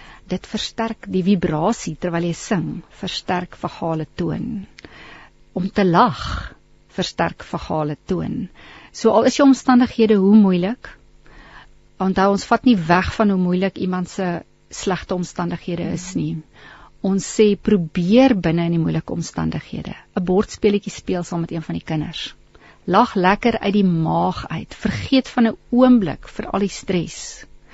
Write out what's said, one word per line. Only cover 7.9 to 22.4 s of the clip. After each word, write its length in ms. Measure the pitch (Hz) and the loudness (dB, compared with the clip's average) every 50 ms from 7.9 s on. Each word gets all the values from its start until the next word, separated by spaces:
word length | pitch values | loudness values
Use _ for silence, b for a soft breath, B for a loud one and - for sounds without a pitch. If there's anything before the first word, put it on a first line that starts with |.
| 151 - _ | -6 -8 _
toon. 420 | - 185 170 156 - - - 185 - B B B B B B B B | -6 -4 -4 -4 -6 -6 -6 -8 -10 B B B B B B B B
So 200 | - - - 226 | -8 0 2 4
al 160 | 208 220 226 | 4 4 4
is 80 | 254 - | 4 4
jou 100 | - 285 | 6 6
omstandighede 680 | 269 262 - - - 254 240 247 220 - - 220 214 214 | 6 6 6 4 4 4 4 4 2 2 2 4 4 6
hoe 200 | 202 190 196 208 | 4 6 8 8
moeilik, 540 | 220 202 190 185 175 175 196 247 - - - - - _ _ - _ B B B B B B B B B B - _ _ _ _ - | 8 8 6 4 2 0 -2 -4 -8 -12 -18 -20 -20 _ _ -20 _ B B B B B B B B B B -20 _ _ _ _ -4
onthou 300 | 185 190 185 190 190 202 | -2 0 2 2 2 2
ons 140 | 202 196 - | 2 0 0
vat 180 | - 240 226 - | 0 -2 2 4
nie 120 | 254 240 | 4 4
weg 340 | 185 160 156 175 180 180 - - | 4 4 2 2 2 2 0 0
van 140 | - 220 202 | 0 2 2
hoe 100 | 196 185 | 2 2
moeilik 380 | 180 180 180 180 190 190 - | 2 0 0 0 0 -2 -2
iemand 320 | - - 185 175 180 180 - | -4 -4 -4 -2 -4 -6 -6
se 200 | - - 190 180 170 - - - _ _ _ _ | -6 -4 -4 -4 -4 -6 -8 -14 _ _ _ _
slegte 460 | - - - 202 185 - - - 190 | -14 -6 -4 -4 -4 -4 -4 -4 -4
omstandighede 760 | 180 175 - - - 175 170 175 - - - 175 170 170 - - | -4 -4 -6 -6 -6 -4 -4 -6 -6 -6 -6 -6 -6 -4 -6 -6
is 160 | 180 180 - 185 | -8 -8 -6 -6
nie. 220 | 170 156 156 165 160 - B B B B B B B B B B _ | -4 -4 -4 -6 -8 -10 B B B B B B B B B B _
Ons 260 | - 196 190 196 - - - - | -2 -2 -2 -2 -2 -2 2 4
sê 160 | 220 208 202 | 4 4 4
probeer 800 | - - - 208 190 165 156 - 180 175 180 214 247 269 269 247 | 2 2 2 2 2 0 -2 -4 -2 0 4 6 6 6 6 4
binne 300 | 185 170 165 165 170 170 | 2 0 0 0 0 0
in 120 | 170 170 | 0 0
die 60 | 165 160 | 0 0
moeilike 280 | 165 160 160 - - - | 0 -2 -4 -4 -6 -6
omstandighede 800 | 170 160 - - 170 160 160 156 156 - - - - - - - - - _ _ | -8 -8 -8 -6 -6 -4 -4 -4 -6 -8 -10 -12 -12 -10 -12 -14 -16 -20 _ _
'n 80 | 202 180 | -4 -2
bordspeletjie 680 | 180 180 196 214 - - - - 208 208 202 - 185 | 2 2 2 0 -2 -2 0 2 2 2 0 -2 -6
speel 320 | - - - - 185 175 175 | -12 -10 -6 -6 -4 -4 -4
saam 180 | - 180 170 | -6 -6 -6
met 100 | 165 - | -6 -6
een 100 | 165 165 | -6 -8
van 140 | 156 - 165 | -8 -8 -8
die 120 | 165 - - | -8 -6 -4
kinders. 440 | 160 156 147 185 160 - - - - - | -4 -4 -4 -6 -8 -12 -12 -12 -14 -20